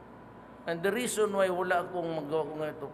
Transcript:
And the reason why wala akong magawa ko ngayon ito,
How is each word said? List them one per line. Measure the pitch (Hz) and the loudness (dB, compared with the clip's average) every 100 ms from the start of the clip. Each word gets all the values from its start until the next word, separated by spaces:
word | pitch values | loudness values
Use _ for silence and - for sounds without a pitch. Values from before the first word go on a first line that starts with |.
| - - - - - - - | -18 -18 -18 -18 -18 -12 -4
And | 170 | 0
the | 196 | 2
reason | 220 240 208 214 | 2 0 2 2
why | 196 190 | 4 4
wala | 180 185 175 | 4 4 2
akong | 175 180 165 | 2 -2 -2
magawa | 160 143 160 | -2 0 0
ko | 147 151 | 0 -2
ngayon | 156 147 | -4 -4
ito, | 139 | -10